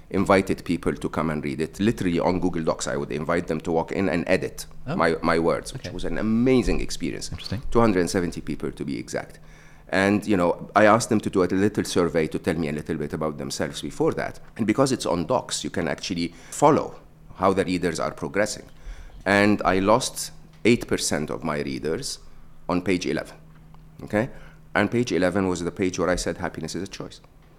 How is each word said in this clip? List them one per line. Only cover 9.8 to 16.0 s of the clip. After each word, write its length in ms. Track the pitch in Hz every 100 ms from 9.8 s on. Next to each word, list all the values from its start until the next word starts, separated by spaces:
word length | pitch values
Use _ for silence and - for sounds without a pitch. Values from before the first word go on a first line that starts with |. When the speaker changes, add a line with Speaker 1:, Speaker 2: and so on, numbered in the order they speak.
| -
Speaker 1:
And, 360 | 92 98 101 104
you 120 | 98
know, 320 | 87 - - 101
I 80 | 107
asked 240 | 113 -
them 100 | 107
to 80 | 104
do 140 | 98
a 40 | 90
little 360 | 95 104 107
survey 440 | 87 98 85 80 80
to 120 | 85
tell 160 | 92 82
me 140 | 78
a 40 |
little 220 | 76 78 78
bit 160 | 73
about 260 | 78 78 71
themselves 440 | 69 - 78 71
before 320 | 73 - 156
that. 260 | 82 - - - -
And 100 | 107
because 280 | 110 135
it's 120 | 123 -
on 200 | 85 80
Docs, 400 | 127 - - 76
you 40 |
can 180 | - 80
actually 440 | -